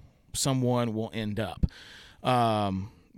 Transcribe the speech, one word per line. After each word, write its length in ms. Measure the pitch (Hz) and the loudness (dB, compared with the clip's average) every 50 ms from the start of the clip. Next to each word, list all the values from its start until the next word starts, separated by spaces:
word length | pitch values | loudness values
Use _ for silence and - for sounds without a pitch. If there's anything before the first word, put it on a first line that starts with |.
| - - _ _ _ _ - | -20 -20 _ _ _ _ -6
someone 600 | - - 143 135 131 123 123 123 120 120 117 107 | -2 0 2 2 2 2 2 2 2 0 0 -2
will 160 | 110 113 107 - | -4 -4 -4 -4
end 260 | 113 107 104 104 104 | -6 -4 -4 -4 -4
up. 260 | 107 87 - - - - - - - - - - - - - - | -4 -4 -2 -2 -2 -2 -2 -6 -20 -20 -20 -20 -20 -20 -18 -4
Um, 720 | - 127 127 123 117 113 107 107 104 98 95 95 98 107 - - - _ - | 0 2 4 4 4 4 4 2 2 0 0 -2 -4 -6 -10 -18 -20 _ -12